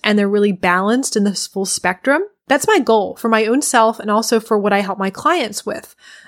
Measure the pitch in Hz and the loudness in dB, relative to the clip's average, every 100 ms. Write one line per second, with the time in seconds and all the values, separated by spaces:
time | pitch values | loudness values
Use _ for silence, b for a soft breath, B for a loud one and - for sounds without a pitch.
0 | 214 208 202 202 208 185 185 180 202 254 | 0 2 2 2 2 0 0 0 2 0
1 | 262 214 202 185 - 196 190 - 180 185 | 0 0 -2 -2 -6 -6 -6 -4 -4 -2
2 | 269 302 403 _ - 285 - 403 233 220 | 0 0 -2 _ -2 0 2 2 4 2
3 | 190 - 226 220 220 262 - 240 220 220 | 0 -4 0 0 2 0 2 2 2 0
4 | 208 214 226 226 220 214 185 202 196 196 | -2 -2 0 -2 0 -2 0 0 -2 -4
5 | 190 190 302 339 220 - 208 - - _ | -6 -2 0 0 -2 -6 -8 -10 -12 _
6 | B B | B B